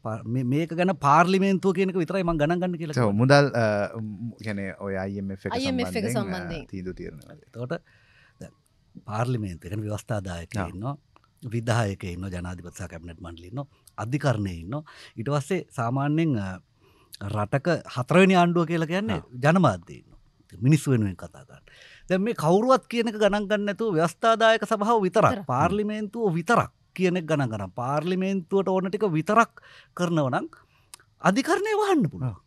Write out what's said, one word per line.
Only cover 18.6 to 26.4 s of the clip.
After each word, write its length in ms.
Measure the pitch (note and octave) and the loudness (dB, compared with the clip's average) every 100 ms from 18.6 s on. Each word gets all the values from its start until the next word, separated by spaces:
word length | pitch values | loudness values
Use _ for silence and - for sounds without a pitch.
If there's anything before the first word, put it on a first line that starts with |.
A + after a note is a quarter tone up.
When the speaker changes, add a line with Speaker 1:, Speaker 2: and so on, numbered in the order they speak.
| E3 | 0
Speaker 1:
කියලා 200 | E3 D#3+ | -2 -2
කියන්නේ 320 | F3+ G#3 F3+ | -2 -2 -4
Speaker 2:
ආ. 100 | - B2 | -6 -2
Speaker 1:
ජනමාධ්‍ය 520 | C#3+ F#3 D3+ F#2 - | 2 4 4 2 -8
ඉන්නවා. 260 | C2+ - - _ _ _ | -20 -20 -20 _ _ _
මිනිස්සු 380 | F2+ A#2+ D3+ - | -2 4 4 4
වෙනුවෙන් 240 | B2+ G#2 F2+ | 2 2 -4
කතා 300 | E2 - - | -14 -16 -20
කරන්න. 200 | - _ - - - - | -20 _ -20 -20 -20 -4
දැන් 160 | F#3 | -2
මේ 120 | G#3 | 0
කවුරුවත් 520 | A#3 D3 F#3+ B3+ C4 - | 0 2 4 6 2 2
කියන 200 | A#3 A#3 | -2 -2
එක 80 | G#3+ | 2
ගණන් 300 | G#3 G3+ G3+ | 2 2 0
ගන්න 180 | G#3 G#3 | -2 -2
නැතුව 280 | G3 A3+ | -2 0
ව්‍යවස්ථාදායක 720 | D#3+ E3+ - A#3 A3 A3+ A3 G#3 | 2 0 2 2 4 4 4 0
සභාව 340 | G#3+ G#3 A#3 | -2 2 2
විතරක්, 300 | F#3 G#3+ D3+ | 4 4 4
Speaker 3:
විතරක්. 160 | B3+ E3 | 2 -2
Speaker 1:
පාර්ලිමේන්තුව 880 | B2+ E3 G3+ G#3 G#3+ G#3 A#3 A3 | 0 2 0 -2 -4 -6 -2 0
විතරක් 380 | E3 | 0